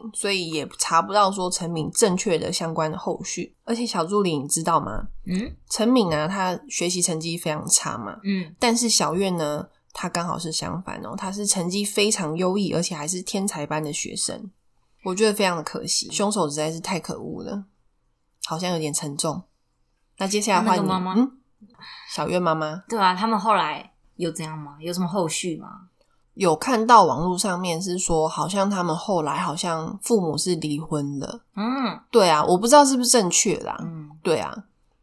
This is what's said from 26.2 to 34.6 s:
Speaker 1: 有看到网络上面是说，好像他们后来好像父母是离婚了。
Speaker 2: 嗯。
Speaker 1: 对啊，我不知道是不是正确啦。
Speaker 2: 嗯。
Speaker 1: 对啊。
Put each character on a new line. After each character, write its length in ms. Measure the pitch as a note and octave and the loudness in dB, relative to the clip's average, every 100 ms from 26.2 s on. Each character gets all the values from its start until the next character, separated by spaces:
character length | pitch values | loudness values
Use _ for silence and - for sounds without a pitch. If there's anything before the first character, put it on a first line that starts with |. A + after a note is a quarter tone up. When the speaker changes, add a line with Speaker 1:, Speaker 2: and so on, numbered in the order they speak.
| _ - | _ 0
Speaker 1:
有 200 | F#3 - | 2 2
看 300 | - A#3+ A3 | 2 2 10
到 200 | A#3 F3 | 10 10
网 180 | E3 | 6
络 120 | F3 F3+ | 0 0
上 240 | G#3+ F3+ | -2 -2
面 220 | F#3 E3 | -2 -2
是 160 | F#3+ F3+ | -2 -2
说， 300 | F#3 E3 D#3 | 0 2 2
好 200 | D3+ D#3+ | 0 -2
像 220 | G3+ G3 | 0 0
他 140 | G3 | 0
们 120 | F3 D#3 | 0 -2
后 280 | - F#3 | 0 0
来 160 | D#3 D3 | 0 -2
好 160 | F3+ D3+ | -2 -4
像 420 | F#3 D#3+ D#3+ G3 | -4 -4 -6 -8
父 180 | - A3+ | 2 2
母 160 | F3 - | 2 -2
是 160 | - F3 | -2 -2
离 240 | D#3 D3 | -2 -4
婚 380 | D#3+ D3+ C#3+ C#3+ | -2 -4 -2 -6
了。 240 | - A#3 _ - | -8 -10 _ -8
Speaker 2:
嗯。 440 | G#3+ C4+ A#3+ E3 - | -4 -2 -4 -6 0
Speaker 1:
对 180 | A#3 F#3 | 4 6
啊， 140 | D#3+ - | 6 4
我 100 | F3+ | 4
不 120 | A3+ | 8
知 80 | D4 | 8
道 100 | C#4 | 10
是 100 | C4 | 6
不 80 | |
是 60 | A#3+ | 4
正 180 | B3 F#3 | 4 4
确 260 | - G#3+ D#3+ | 2 2 0
啦。 140 | - - | -4 -8
Speaker 2:
嗯。 300 | E3 D#3+ D3+ - | -8 -10 -14 -6
Speaker 1:
对 160 | - D3 | 0 0
啊。 180 | D#2+ A#2 | -2 -8